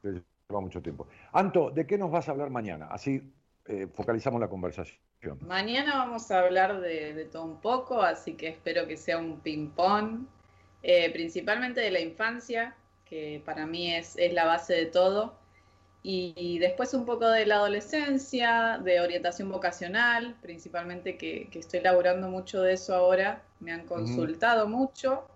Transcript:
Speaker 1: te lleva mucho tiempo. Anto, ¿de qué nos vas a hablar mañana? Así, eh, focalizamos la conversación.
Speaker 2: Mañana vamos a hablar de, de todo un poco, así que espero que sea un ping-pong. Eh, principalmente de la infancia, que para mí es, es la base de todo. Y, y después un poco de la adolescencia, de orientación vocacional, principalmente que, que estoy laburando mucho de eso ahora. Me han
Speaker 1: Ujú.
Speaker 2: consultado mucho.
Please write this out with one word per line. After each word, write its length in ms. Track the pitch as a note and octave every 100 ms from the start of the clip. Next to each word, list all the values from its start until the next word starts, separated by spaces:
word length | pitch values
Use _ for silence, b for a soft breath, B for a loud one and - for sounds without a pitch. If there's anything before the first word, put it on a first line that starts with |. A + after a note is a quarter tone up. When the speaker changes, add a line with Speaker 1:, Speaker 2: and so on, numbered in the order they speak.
Speaker 1:
te 60 | G2+
lleva 500 | F2+ - _ _ G#2
mucho 200 | F#2 F2+
tiempo. 240 | D#2 C#2 - B B
Anto, 400 | - F#3+ F3+ C#3
¿de 160 | C#3+ D#3+
qué 100 | G3+
nos 140 | F#3
vas 160 | E3 D#3+
a 40 |
hablar 180 | C#3 C#3+
mañana? 360 | B2 G#2+ D#2 D#2
Así, 420 | G#2+ - C3+ C3+ _ _ _ -
eh, 220 | G#2 F#2+
focalizamos 480 | - G#2 A2+ C3 A#2+
la 100 | G#2
conversación. 500 | F#2+ F2+ - E2 _ _ _ - C#2+
Speaker 2:
Mañana 560 | D3 F#3 G3+ B3 D4 C#4
vamos 320 | B3 A3+ -
a 100 | F#3
hablar 400 | F3+ F#3 F#3+ G3+
de, 320 | F3 D#3+ D3+ D3+
de 100 | D#3
todo 200 | D#3+ D#3+
un 140 | D3+
poco, 440 | G#3+ B3+ B3+ B3
así 300 | F#3 D#3+ -
que 160 | D#3 D#3+
espero 360 | D#3+ - E3+ E3
que 100 | D#3
sea 200 | - E3
un 220 | E3 D#3
ping-pong. 880 | - D3+ D3+ - F3+ G#3 G#3+ A3+ C4 _ b b b b
Eh, 280 | F3+ F3+ E3
principalmente 680 | D#3+ E3 F3+ G3 A3 B3 A#3+
de 120 | A3
la 80 | F3+
infancia, 760 | E3 - A3 A#3+ A#3+ A3+ A#3 - _ _ _
que 340 | D#3+ D3+ D3+ D3+
para 220 | D#3 D#3
mí 260 | E3 F3
es, 240 | E3+ E3 -
es 160 | F3
la 120 | F3 E3
base 280 | E3+ -
de 140 | E3+ E3
todo. 480 | F3+ F#3 G3+ A3+ - b b b b b _
Y, 300 | F#3+ F#3 F3+ E3
y 220 | F3 E3+
después 380 | F3+ F3+ A#3+ C4
un 100 | A#3
poco 240 | A#3 A3+
de 160 | A3+ G#3
la 120 | G#3
adolescencia, 1200 | G#3 G#3 G#3 D#4 D4 C4+ C4+ B3+ A#3 A#3 A3+ A3+
de 160 | F3+ F3
orientación 500 | F3 F3 F3 F3 G3
vocacional, 840 | F#3+ F3+ F3 F3 G#3 A#3+ A#3 A#3+ A#3
principalmente 760 | - E3 E3+ E3+ F3 F3+ F3+ F3
que, 300 | D#3+ D#3+ -
que 80 | E3
estoy 220 | E3 F3+
laburando 460 | F#3 F3+ F3+ F3+ F#3
mucho 320 | F#3 F#3 G3
de 100 | F#3
eso 220 | F#3 - F#3
ahora. 480 | F3+ F#3 G3 - - _
Me 120 | E3
han 100 | E3
Speaker 1:
Ujú. 60 | E3
Speaker 2:
consultado 800 | E3+ A#2+ B2 D#3+ D#3+ A3+ A3+ G#3+
mucho. 600 | A3+ C4+ - C4 C4+ -